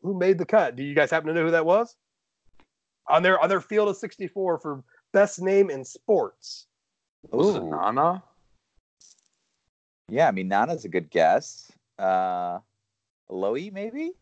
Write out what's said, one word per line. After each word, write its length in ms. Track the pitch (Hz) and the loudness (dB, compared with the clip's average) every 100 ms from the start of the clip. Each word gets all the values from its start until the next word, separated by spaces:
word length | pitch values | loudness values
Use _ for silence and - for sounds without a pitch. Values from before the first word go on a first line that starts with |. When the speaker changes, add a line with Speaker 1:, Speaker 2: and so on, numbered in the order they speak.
Speaker 1:
who 160 | 180 190 | -8 -2
made 220 | 180 185 | 2 0
the 60 | 175 | 2
cut. 300 | 214 147 123 | 2 2 -2
Do 60 | |
you 120 | 143 143 | -4 0
guys 160 | 139 | 2
happen 160 | 160 156 | 0 -2
to 60 | 165 | 0
know 80 | 160 | 2
who 60 | |
that 140 | 165 160 | 2 4
was? 300 | 196 233 - _ _ _ _ _ _ _ _ _ _ - | 2 0 -8 _ _ _ _ _ _ _ _ _ _ 0
On 140 | 156 | 2
their, 160 | 185 185 | 4 4
on 100 | 165 | 2
their 120 | 190 | 0
field 260 | - 208 208 | -2 0 0
of 80 | 190 | -2
sixty-four 600 | - - 185 202 190 160 | -10 -10 -10 -6 -2 -2
for 260 | 156 139 - _ _ | -4 -12 -14 _ _
best 280 | 196 202 190 | 2 2 0
name 280 | 185 196 196 | 0 0 0
in 140 | 135 135 | -6 -12
sports. 800 | - - 196 104 - - - - _ _ _ _ _ - | -14 0 0 0 -6 -20 -20 -20 _ _ _ _ _ -8
Speaker 2:
Was 260 | 120 185 156 | 0 0 0
it 40 | |
Speaker 3:
Ooh. 100 | 85 | -4
Speaker 2:
Nana? 540 | 78 98 127 160 185 - _ _ _ _ _ _ _ - _ _ _ _ _ _ _ _ _ - | -2 -2 2 0 0 -8 _ _ _ _ _ _ _ -20 _ _ _ _ _ _ _ _ _ -8
Speaker 3:
Yeah, 180 | 117 156 | 0 2
I 40 | |
mean, 160 | 95 92 | 0 0
Nana's 380 | 98 123 - 98 | 0 0 -2 -4
a 40 | |
good 200 | 90 78 | -6 -2
guess. 640 | 87 80 107 - - - _ _ - | 2 4 4 0 -12 -20 _ _ -6
Uh, 640 | 95 92 92 90 90 90 - _ _ _ _ _ _ | -2 0 0 -4 -6 -8 -12 _ _ _ _ _ _
Lowy, 420 | 92 98 123 196 | -6 -4 -4 -8
maybe? 400 | 190 208 262 330 370 | -10 -10 -8 -10 -12